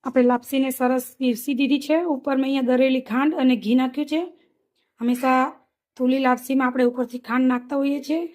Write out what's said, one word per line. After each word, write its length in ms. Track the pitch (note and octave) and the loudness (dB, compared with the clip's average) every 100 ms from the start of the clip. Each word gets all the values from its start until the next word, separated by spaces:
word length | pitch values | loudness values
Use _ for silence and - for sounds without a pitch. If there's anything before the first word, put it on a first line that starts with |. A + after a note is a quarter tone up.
આપણે 200 | C4+ B3+ | -2 2
લાપસીને 460 | B3 B3 B3 C4+ C4+ | 2 2 0 -2 -2
સરસ 460 | C4 B3+ B3+ B3+ - | 0 0 0 -4 -4
પીરસી 340 | B3+ A#3 - | -2 -2 -4
દીધી 260 | B3+ C#4 C#4+ | -2 0 0
છે. 180 | C#4 D#4 | 0 0
ઉપર 320 | F4 C#4 C#4 C4+ | 0 -4 -2 -2
મેં 80 | |
અહીંયા 180 | C4+ C#4 | 0 0
દરેલી 400 | B3 B3 C4 C4 | 0 2 2 0
ખાંડ 320 | B3+ A#3 C#4+ | -2 -2 0
અને 220 | D#4+ C4 B3 | 2 2 2
ઘી 200 | G3 B3 | 2 2
નાખ્યું 320 | B3+ B3+ D4 | 2 -4 -4
છે. 140 | D4+ F4 - _ _ _ _ _ _ | -4 -4 -12 _ _ _ _ _ _
હંમેશા 420 | A#3 B3 C4 B3+ C4 - _ _ _ - | -2 0 2 2 0 -4 _ _ _ -2
તૂલી 220 | B3 C4+ | 0 2
લાપસીમાં 480 | C4 B3 B3 C4+ B3+ | 2 0 0 0 0
આપણે 160 | B3+ | 2
ઉપરથી 360 | B3 B3 A#3+ B3 | 0 0 -6 -8
ખાંડ 280 | - A#3+ B3+ | -4 0 2
નાખતા 280 | B3 B3 C#4 | 0 -2 -2
હોઈએ 260 | C#4 C#4+ | -2 -2
છીએ 160 | C#4 D#4+ E4+ | -4 -4 -4